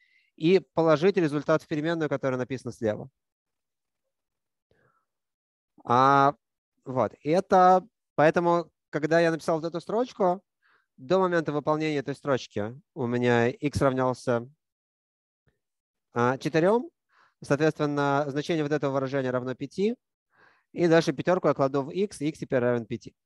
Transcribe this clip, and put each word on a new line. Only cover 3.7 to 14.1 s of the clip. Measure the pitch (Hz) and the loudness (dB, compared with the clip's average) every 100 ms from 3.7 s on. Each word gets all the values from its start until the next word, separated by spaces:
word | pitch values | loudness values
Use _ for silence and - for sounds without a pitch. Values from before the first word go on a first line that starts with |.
| _ _ _ _ _ _ _ _ _ _ _ _ _ _ _ _ _ _ _ _ _ | _ _ _ _ _ _ _ _ _ _ _ _ _ _ _ _ _ _ _ _ _
А, | - 120 135 139 139 - _ _ _ _ - | 0 4 6 6 4 0 _ _ _ _ -6
вот. | 127 104 - | -2 -2 -4
И | 143 | -2
это, | 170 196 190 185 185 - _ _ - | -2 2 6 6 6 2 _ _ 2
поэтому, | 156 170 170 170 165 _ _ | 2 2 2 0 -2 _ _
когда | 151 151 165 | -6 0 2
я | 165 | 2
написал | 165 - 160 | 0 -2 -4
вот | 165 | -4
эту | 165 | -8
строчку, | - 208 254 - 185 185 - _ _ _ _ - | -6 -4 -4 -2 0 0 -6 _ _ _ _ -12
до | 131 185 | -2 0
момента | 185 170 156 | 2 0 -2
выполнения | 147 143 151 156 147 | -2 -2 -2 -2 -4
этой | 135 135 | -6 -8
строчки | 147 127 - 107 107 135 _ | -2 -4 -4 -8 -8 -10 _
у | - 120 | -8 -4
меня | 123 123 120 117 | 0 2 2 2
x | - 147 - | -2 -4 0
равнялся, | 139 131 131 | 0 0 -2